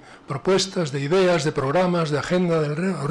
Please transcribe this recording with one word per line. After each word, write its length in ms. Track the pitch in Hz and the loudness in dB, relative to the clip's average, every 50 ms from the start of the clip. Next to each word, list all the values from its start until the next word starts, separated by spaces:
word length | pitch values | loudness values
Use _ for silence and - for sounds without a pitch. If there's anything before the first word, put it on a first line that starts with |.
| - - - - - - | -18 -20 -20 -20 -12 -10
propuestas, 640 | 139 135 - 180 190 190 190 190 - 190 170 143 | -10 -6 0 2 2 2 2 -2 -4 -4 -4 -4
de 100 | 127 143 | -4 -4
ideas, 420 | 139 143 175 196 185 180 175 165 143 | -2 0 2 2 4 4 2 2 0
de 80 | 156 | -2
programas, 580 | 147 147 131 135 143 175 185 185 175 175 165 147 | -2 -2 -2 0 2 2 2 2 2 0 0 0
de 80 | 151 135 | -2 -2
agenda 440 | 127 - 175 180 180 170 165 160 | -2 0 0 0 2 2 2 0
de 80 | 156 147 | 0 -2
los 340 | 147 151 180 196 185 151 139 143 | -2 -2 -2 -2 -2 -2 -2 0